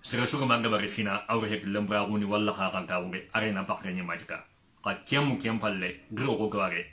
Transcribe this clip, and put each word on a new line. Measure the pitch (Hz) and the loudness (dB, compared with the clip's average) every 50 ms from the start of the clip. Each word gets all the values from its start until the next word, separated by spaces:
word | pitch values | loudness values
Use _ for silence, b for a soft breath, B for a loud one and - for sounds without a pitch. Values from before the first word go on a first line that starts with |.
Sire | - - - 117 123 | -4 -2 0 0 2
sura | 120 - 143 135 | 2 2 2 4
ma | 123 120 117 113 | 4 4 4 4
ga | 117 | 4
bar | 107 104 101 | 2 2 2
fina | 104 - - 110 104 98 104 - | 0 -2 -2 -2 0 0 -2 -2
awre | - 113 113 110 104 | 0 0 0 2 0
he | 107 101 98 | -2 -2 -2
lambra | 95 101 104 104 95 107 104 104 | -2 0 0 0 2 2 2 2
go | 101 107 | 2 2
ni | 104 104 | 0 2
walla | 98 104 104 104 107 104 | 2 2 2 2 2 2
ka | 98 95 92 | 0 -2 -2
kan | 92 95 90 | 0 -2 -4
ka | 87 92 90 90 | -2 -2 -2 -2
go. | 90 90 95 - - - | -2 -6 -8 -8 -4 -2
Are | 113 107 107 101 | 0 0 2 0
na | 95 92 | 0 0
pa | 95 - - - | -2 -4 -4 -4
ke | 98 | -6
ni | 90 92 90 | -4 -4 -4
majika. | 85 85 85 - - 82 80 - _ _ _ _ _ _ _ - | -4 -6 -6 -6 -8 -10 -10 -10 _ _ _ _ _ _ _ -4
Ka | - 98 - - | -4 -4 -4 -2
ken | - 135 139 147 | 0 2 2 4
mu | 143 123 | 4 2
ken | 95 - 113 113 110 | 0 0 0 0 0
palle. | 107 107 98 95 92 90 - - - - 113 | 0 0 0 0 -4 -4 -6 -8 -12 -10 -6
Gro | 107 127 135 117 107 | -2 0 0 2 2
go | 107 104 | 0 0
ga | 107 101 95 92 | 2 2 0 2
re. | 85 87 87 - | 0 -2 -4 -6